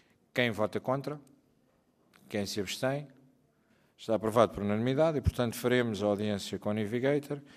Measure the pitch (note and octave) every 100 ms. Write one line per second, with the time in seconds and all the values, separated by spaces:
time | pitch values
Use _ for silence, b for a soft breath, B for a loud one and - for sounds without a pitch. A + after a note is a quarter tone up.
0 | B B _ - A#2+ G2+ G#2+ G#2 - C3+
1 | C#3 D3+ - _ _ _ _ _ _ _
2 | _ - - G#2+ G2 - F#2 - C3 C#3+
3 | D3 - - _ _ b b b b b
4 | - A2 A2 A2 G#2+ - G2+ G#2 A#2+ C3
5 | D#3+ D3+ - - B2 A2 B2 B2 A#2+ G2+
6 | G#2 G2+ G#2+ G2+ - F#2+ G#2 G#2+ G#2 A#2+
7 | C3 D3 C#3+ D3 -